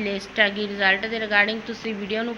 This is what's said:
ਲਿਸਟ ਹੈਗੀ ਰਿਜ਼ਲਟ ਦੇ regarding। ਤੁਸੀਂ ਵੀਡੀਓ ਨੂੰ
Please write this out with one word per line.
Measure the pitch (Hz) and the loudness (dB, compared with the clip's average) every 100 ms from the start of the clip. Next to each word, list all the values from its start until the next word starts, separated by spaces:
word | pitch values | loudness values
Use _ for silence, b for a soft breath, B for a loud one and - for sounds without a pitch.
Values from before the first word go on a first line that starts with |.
ਲਿਸਟ | 208 196 - - | 0 -2 -2 2
ਹੈਗੀ | 202 202 208 | 2 2 -2
ਰਿਜ਼ਲਟ | 202 196 196 220 | 2 2 4 0
ਦੇ | 226 | -4
regarding। | 220 208 202 220 214 | 2 4 4 0 -6
ਤੁਸੀਂ | 220 226 | -8 -6
ਵੀਡੀਓ | 208 202 214 | -6 -4 -2
ਨੂੰ | 240 | -2